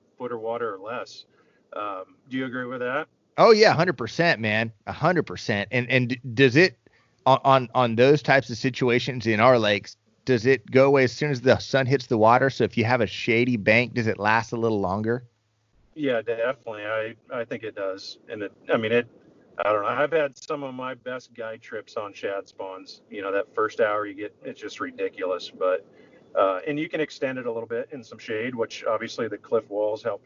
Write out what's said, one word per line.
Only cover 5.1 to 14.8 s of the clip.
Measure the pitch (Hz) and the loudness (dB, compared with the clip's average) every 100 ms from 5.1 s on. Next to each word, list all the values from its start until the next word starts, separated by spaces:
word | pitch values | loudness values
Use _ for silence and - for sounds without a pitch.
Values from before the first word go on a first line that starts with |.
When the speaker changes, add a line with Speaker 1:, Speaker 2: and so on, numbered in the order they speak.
| 180 | 0
Speaker 2:
percent. | - 87 - 104 98 | -2 -6 -4 -4 -2
And, | 127 120 | -2 2
and | 127 123 | 0 0
d-, | 123 135 | -4 -6
does | 113 135 123 | 4 6 6
it | 180 - _ _ _ _ 127 | 4 2 _ _ _ _ 2
on, | 131 | 4
on, | 139 135 120 127 | 6 4 2 0
on | 123 113 | 0 4
those | 127 147 | 6 6
types | - 135 127 | 4 2 2
of | 113 | -4
situations | 135 123 127 120 123 127 113 | -4 0 2 2 0 -4 0
in | 107 | 4
our | 120 123 | 6 6
lakes, | 104 104 - - _ _ | 4 2 -2 -20 _ _
does | - 123 120 | 0 2 4
it | 131 - | 2 4
go | 131 135 | 4 6
away | 139 | 6
as | 123 | 2
soon | 123 147 | 0 -4
as | 127 | 0
the | 127 110 | 2 2
sun | - 139 127 | 2 -2 2
hits | 135 - | -2 0
the | 117 | 2
water? | 110 123 135 | 6 6 2
So | - | 0
if | 110 - | -2 0
you | 110 | 0
have | 127 | 2
a | 101 | 0
shady | - - 113 123 120 | -4 0 0 2 0
bank, | 98 110 120 | 4 4 4
does | 120 110 | -2 -2
it | 95 | 0
last | 104 113 113 | 2 2 0
a | 117 | -2
little | 113 | 0
longer? | 107 | 0